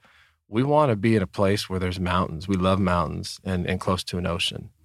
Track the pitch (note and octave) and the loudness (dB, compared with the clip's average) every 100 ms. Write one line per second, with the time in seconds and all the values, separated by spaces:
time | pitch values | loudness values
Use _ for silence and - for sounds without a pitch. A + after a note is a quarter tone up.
0 | _ _ _ _ - G#2 C#3 D3 D3 G#2+ | _ _ _ _ -6 -2 2 4 4 2
1 | A2+ A2 F#2 - G2 G#2 - F#2 F#2 F2+ | 4 2 2 0 2 2 -2 -2 -2 -2
2 | F2+ F2+ F#2+ D#2 E2 F#2+ F#2+ F#2+ F#2 F2+ | 0 0 0 -4 -2 0 2 2 2 2
3 | D#2 E2+ - - F#2+ F2+ E2 F2+ - F#2 | 0 -4 -8 -8 -4 -2 -2 -2 -2 -2
4 | - F2+ F2 E2+ - - - _ | -2 -4 -4 -2 -4 -6 -14 _